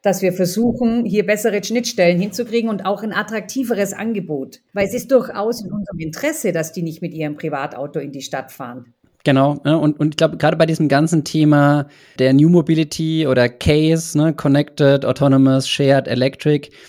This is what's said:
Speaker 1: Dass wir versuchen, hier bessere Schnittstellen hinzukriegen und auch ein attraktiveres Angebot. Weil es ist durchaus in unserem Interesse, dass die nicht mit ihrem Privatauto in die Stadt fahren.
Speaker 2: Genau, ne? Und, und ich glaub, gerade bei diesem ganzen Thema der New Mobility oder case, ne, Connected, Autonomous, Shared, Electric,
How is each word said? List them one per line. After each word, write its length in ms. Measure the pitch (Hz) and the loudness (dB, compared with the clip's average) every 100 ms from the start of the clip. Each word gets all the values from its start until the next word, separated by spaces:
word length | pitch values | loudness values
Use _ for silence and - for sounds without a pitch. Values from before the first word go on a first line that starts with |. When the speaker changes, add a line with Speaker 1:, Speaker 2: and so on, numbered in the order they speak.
Speaker 1:
Dass 220 | 202 180 | 0 0
wir 100 | 185 | -2
versuchen, 720 | 180 175 220 240 233 233 240 233 | 0 -2 0 -2 0 -2 0 0
hier 180 | 208 | -2
bessere 400 | 202 208 233 202 | 0 0 0 -2
Schnittstellen 560 | 202 233 240 - 175 175 | -2 -4 -4 2 2 2
hinzukriegen 480 | 202 220 233 233 226 | -2 -4 -4 -2 -2
und 160 | 202 | -4
auch 200 | 190 202 | -4 -4
ein 100 | 220 | -4
attraktiveres 800 | 190 208 220 190 269 247 - 196 | -6 -6 -8 -6 -6 -2 -2 -2
Angebot. 680 | - 220 214 165 147 131 - _ | -4 -6 -6 -6 -8 -8 -16 _
Weil 140 | - 202 | -4 -4
es 80 | 247 | -4
ist 160 | - | 2
durchaus 500 | 262 - 214 214 247 | 2 2 -4 -4 -4
in 100 | 190 | -8
unserem 280 | 208 196 170 | -8 -8 -8
Interesse, 520 | 160 156 294 311 202 | -10 -6 -6 -2 -4
dass 200 | 170 160 | -2 -6
die 100 | - | -6
nicht 220 | 165 160 | -8 -8
mit 100 | 170 | -10
ihrem 220 | 156 151 151 | -6 -8 -6
Privatauto 640 | 160 143 147 120 143 156 | -6 -6 -6 -8 -8 -8
in 120 | 143 | -8
die 120 | 135 | -12
Stadt 280 | 131 135 127 | -10 -10 -10
fahren. 440 | - 123 123 120 _ _ _ | -16 -14 -14 -20 _ _ _
Speaker 2:
Genau, 380 | - 135 139 143 | 0 2 2 0
ne? 140 | 139 160 | 0 2
Und, 220 | 147 147 | 2 0
und 160 | 151 151 | -2 0
ich 20 | |
glaub, 220 | 160 160 | -2 2
gerade 180 | 147 160 | 0 2
bei 80 | 160 | 0
diesem 220 | 160 151 | 2 2
ganzen 380 | 139 160 165 - | 2 2 0 0
Thema 640 | 156 151 147 143 147 139 _ _ - | 2 4 6 4 2 -2 _ _ 0
der 160 | 131 | 4
New 160 | 135 156 | 6 6
Mobility 760 | 175 156 160 156 - 160 160 147 | 4 4 0 0 -4 -2 0 2
oder 200 | 123 120 | 2 2
case, 720 | 131 - 151 156 160 160 151 | 0 2 4 4 2 0 0
ne, 160 | 156 | 0
Connected, 720 | 151 147 139 147 - 143 139 131 | 0 2 2 0 2 4 4 0
Autonomous, 640 | 131 139 135 135 131 131 | 0 4 4 4 2 -2
Shared, 380 | - 139 139 131 | 0 2 2 0
Electric, 640 | 120 131 135 151 147 - - | -2 -2 -2 -2 -2 -4 -20